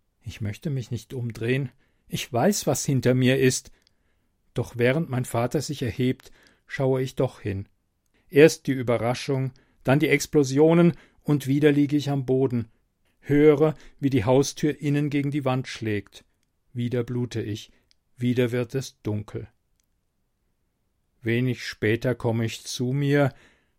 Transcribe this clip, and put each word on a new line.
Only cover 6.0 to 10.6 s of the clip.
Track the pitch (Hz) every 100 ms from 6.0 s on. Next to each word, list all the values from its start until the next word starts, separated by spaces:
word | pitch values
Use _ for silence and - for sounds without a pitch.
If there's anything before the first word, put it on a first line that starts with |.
| 127 123 - - _ _ _
schaue | - 131 131
ich | 131 -
doch | 131 -
hin. | 107 95 98 _ _ _ _ _ _
Erst | 143 156 - -
die |
Überraschung, | 131 120 117 113 123 - 135 131 - _ _
dann | - 139
die | 147
Explosionen | 143 - 156 135 135